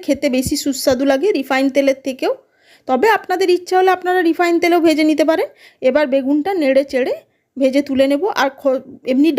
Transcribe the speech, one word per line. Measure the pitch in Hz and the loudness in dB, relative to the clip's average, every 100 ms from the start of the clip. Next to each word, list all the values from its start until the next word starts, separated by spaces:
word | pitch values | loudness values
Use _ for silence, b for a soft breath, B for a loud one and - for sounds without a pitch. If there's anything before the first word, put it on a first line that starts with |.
| 359 | -2
খেতে | 277 294 | -2 0
বেশি | 254 254 285 | -2 -2 -4
সুস্বাদু | 294 254 285 247 277 | -4 -2 -2 0 0
লাগে | 269 381 311 | 0 0 -2
রিফাইন | 262 269 277 277 | -2 0 0 0
তেলের | 269 269 269 | 0 -2 -6
থেকেও। | 262 359 - _ b b b - | -4 -4 -4 _ b b b -4
তবে | 254 440 403 | 0 2 0
আপনাদের | - 359 381 | -2 -2 0
ইচ্ছা | 359 349 370 | 0 0 0
হলে | 381 370 | 2 0
আপনারা | 359 370 339 | 0 0 0
রিফাইন | 330 349 339 | 0 0 0
তেলেও | 349 339 320 | 2 2 2
ভেজে | 311 311 | 2 2
নিতে | 311 302 | 2 2
পারেন। | 320 554 b b b 254 | 0 -2 b b b 0
এবার | 285 294 | 0 0
বেগুনটা | 269 262 294 359 381 | 0 0 -2 0 -2
নেড়ে | 277 269 285 | 2 0 0
চেড়ে | 262 294 622 _ _ _ - | -2 -4 -6 _ _ _ -2
ভেজে | 269 269 285 | 0 0 -2
তুলে | 262 269 | 0 0
নেব। | 285 403 - | 0 -2 -2
আর | 269 277 | -4 -2
খ-, | 277 262 - - - | -2 -2 -6 -12 -4
এমনি | 262 320 | 2 2